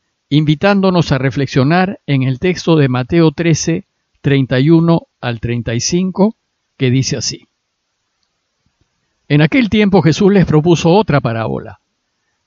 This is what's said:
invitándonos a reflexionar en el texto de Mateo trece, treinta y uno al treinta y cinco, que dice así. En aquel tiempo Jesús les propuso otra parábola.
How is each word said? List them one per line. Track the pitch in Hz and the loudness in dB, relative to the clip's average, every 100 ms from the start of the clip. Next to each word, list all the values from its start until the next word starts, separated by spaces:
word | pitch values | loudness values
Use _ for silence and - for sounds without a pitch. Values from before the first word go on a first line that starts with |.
| _ _ _ | _ _ _
invitándonos | 147 151 151 202 202 190 180 147 | 0 0 0 2 2 2 0 0
a | 135 | -2
reflexionar | 131 139 135 143 135 170 190 - - | -2 -4 -2 0 2 2 0 -4 -4
en | 139 | -2
el | 131 127 | -2 -2
texto | 185 185 - 160 | -4 -2 0 2
de | 139 | 2
Mateo | 127 127 170 160 | 0 -2 2 2
trece, | 147 170 151 - 175 - _ _ _ | 0 -2 -2 -2 -6 -8 _ _ _
treinta | 147 139 131 131 | -2 0 0 0
y | 143 | 2
uno | 165 165 165 - _ | 2 2 0 -2 _
al | 123 113 | -10 -6
treinta | 117 120 117 117 | -6 -6 -4 -6
y | |
cinco, | - 175 190 180 202 - _ _ _ - | -4 -4 -4 0 -2 -2 _ _ _ -4
que | 127 | -2
dice | 131 127 127 | 0 -2 -6
así. | - - _ _ _ _ _ _ _ _ _ _ _ _ _ _ _ _ _ _ - | -8 -12 _ _ _ _ _ _ _ _ _ _ _ _ _ _ _ _ _ _ -2
En | 151 | 0
aquel | 151 277 220 | 2 0 0
tiempo | 214 208 185 | 0 2 2
Jesús | 165 147 196 | 2 2 2
les | 202 - | 2 2
propuso | 151 160 170 165 | 2 2 2 2
otra | 190 208 147 | 2 2 -2
parábola. | 123 113 110 65 101 98 _ _ _ _ _ _ | -2 -4 -6 -8 -10 -18 _ _ _ _ _ _